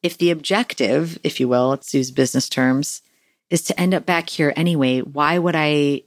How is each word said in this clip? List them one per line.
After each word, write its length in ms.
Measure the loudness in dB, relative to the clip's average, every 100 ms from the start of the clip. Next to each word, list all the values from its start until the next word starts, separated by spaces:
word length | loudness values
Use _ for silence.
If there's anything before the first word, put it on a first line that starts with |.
if 160 | -4 0
the 120 | 0
objective, 880 | 0 0 -2 -2 -2 0 0 0 -4
if 160 | -6 -2
you 100 | 0
will, 200 | 2 2
let's 260 | 0 -2
use 160 | -2 -2
business 380 | 0 0 0 -2
terms, 540 | 0 2 2 -2 -8 _ _ _ _ _
is 120 | -4
to 180 | -2 -2
end 140 | 0
up 100 | 0
back 240 | 0 -2 -2
here 240 | -2 0 2
anyway, 440 | 0 2 2 0
why 380 | -4 -2 0 2
would 160 | 2 0
I 460 | 2 2 2 0